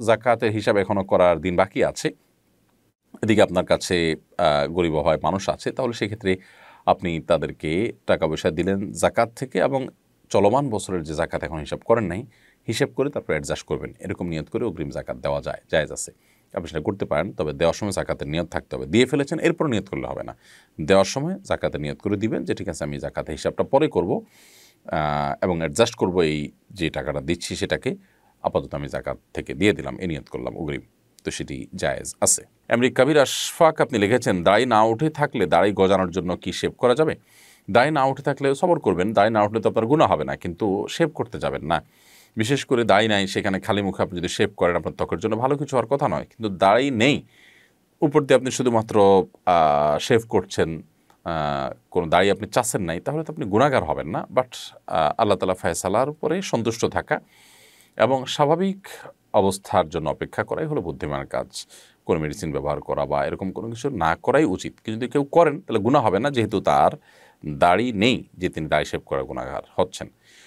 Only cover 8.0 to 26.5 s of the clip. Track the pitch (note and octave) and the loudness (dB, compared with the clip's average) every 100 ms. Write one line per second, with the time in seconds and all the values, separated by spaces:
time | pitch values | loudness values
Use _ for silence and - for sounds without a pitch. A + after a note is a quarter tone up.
8 | - E2+ D#2+ D#2 - D#2 F2 G2 G2 E2+ | -2 0 0 -2 -2 -2 -2 -2 -4 -2
9 | F2+ G2 A#2 - C3 F#3+ C3+ C3+ C3 - | 0 0 -2 -4 -6 0 0 0 -6 -12
10 | _ _ _ G#2 G2+ B2 C#3+ G#2+ - F#2 | _ _ _ 2 4 2 0 -4 -4 -6
11 | D2+ D#2 E2 - D2+ D#2+ D2 D2 - A#2 | -4 -4 -4 -4 -6 -8 -8 -6 0 0
12 | G2 F2+ B2+ _ _ _ - A2 C#3 - | 0 -6 -10 _ _ _ -6 -2 -2 -2
13 | C3+ A#2 - D#2 C#2+ D2+ - D2 C#2+ - | -4 -4 -4 -4 -4 -6 -4 -6 -6 -10
14 | E2 F#2+ F2+ D#2+ D2+ A2+ A#2+ D2+ D2 C#2 | -10 -6 -6 -6 -6 -4 -4 -6 -8 -8
15 | C#2 B1+ C#2 C#2+ D2 - _ E2 D2 C#2 | -10 -6 -4 -4 -6 -10 _ 0 0 -4
16 | - - _ _ _ - D#2+ D#2+ D#2 - | -12 -14 _ _ _ -10 -8 -6 -4 -4
17 | - D2+ F2+ - D#2 C#2+ E2 D#2+ G#2 F2 | -2 -2 -2 -4 -6 0 0 0 -2 -4
18 | D2+ D#2 C#2+ D#2+ E2 E2+ - B1+ C2 G2 | -4 -6 -4 -4 -4 -8 -8 -8 0 2
19 | B2+ D3 C#3 - E3 E3+ D#3+ A2 - C#2+ | 4 2 -2 -2 -2 0 -2 -2 -4 -6
20 | B1 C2 - A#1+ _ - _ - D2+ F#2+ | -6 -8 -12 -16 _ -20 _ -6 4 4
21 | F#2+ - D3+ G3 - E2+ D#2+ C#2+ D2 C#2 | 4 0 -6 -6 -6 -4 -2 -4 -6 -6
22 | G2+ G2+ A2 D3 - G#2+ F#2+ D#2+ D2 C#2+ | -4 -2 -2 -4 -4 -6 -6 -6 -6 -6
23 | C#2 - C#2 D#2 F2+ - F2+ C3+ D3+ - | -6 -6 -8 -6 -4 -2 0 2 2 2
24 | F2 C#3+ A3+ _ - - - _ - E2 | 0 -2 -6 _ -20 -20 -20 _ -6 -2
25 | D2+ D2 C#2+ - G2+ E2+ E2 D2 A2+ - | 0 0 -2 -2 -2 -2 -2 0 0 0
26 | G2+ F2+ D#2+ D2+ D2 | 0 2 2 0 -4